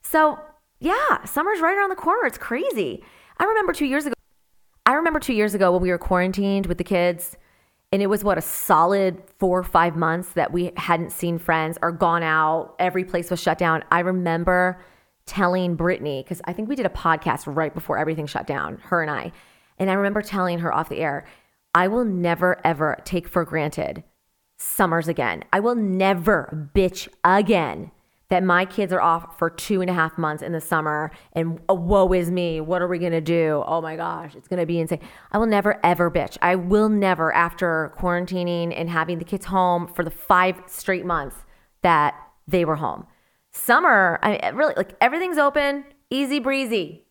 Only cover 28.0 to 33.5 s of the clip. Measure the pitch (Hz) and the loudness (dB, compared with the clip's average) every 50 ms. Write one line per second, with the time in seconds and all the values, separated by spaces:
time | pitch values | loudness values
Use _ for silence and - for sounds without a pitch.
28 | _ _ _ _ _ _ 190 180 190 185 175 175 190 185 - - 202 180 185 185 | _ _ _ _ _ _ -2 0 2 2 2 2 0 0 -2 -4 -4 -2 0 0
29 | - 170 165 170 170 - - - 170 165 165 - - - 214 190 185 180 180 175 | 2 2 2 0 -4 -10 -6 -4 -4 -4 -4 -6 -6 -4 -2 -2 0 -2 0 0
30 | 160 160 - - 165 156 151 151 - - 170 160 156 - 175 160 156 156 151 151 | 0 -2 -2 -4 -4 -4 -4 -6 -6 -6 -6 -6 -4 -2 -2 -2 0 -2 -2 -2
31 | 156 151 - - - _ _ 165 165 165 165 170 - - 190 180 170 170 208 196 | -4 -6 -8 -16 -20 _ _ -4 -4 -4 -4 -6 0 0 0 0 2 2 4 4
32 | 190 185 185 185 170 170 180 180 175 170 160 156 156 156 180 180 175 175 180 170 | 6 4 4 2 2 0 0 0 0 -2 -2 -4 -4 -2 -2 -2 0 -2 -2 -2
33 | 175 175 165 165 156 156 170 170 165 156 | -2 0 0 -2 0 2 2 2 4 2